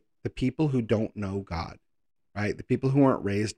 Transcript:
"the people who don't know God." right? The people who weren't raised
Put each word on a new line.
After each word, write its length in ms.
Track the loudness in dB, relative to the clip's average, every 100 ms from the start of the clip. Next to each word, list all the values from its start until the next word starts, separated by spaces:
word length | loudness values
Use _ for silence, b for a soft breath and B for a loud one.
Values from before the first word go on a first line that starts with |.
| _ _
"the 60 | -10
people 400 | -2 -2 0 0
who 120 | 0
don't 340 | 0 0 -2 -6
know 240 | -6 -6
God." 400 | -6 -6 -8 -12 _ _ _ _ _ -6
right? 200 | -4 -4
The 80 |
people 260 | -2 0 2
who 120 | 6
weren't 220 | 6 4
raised 320 | 0 -2 -2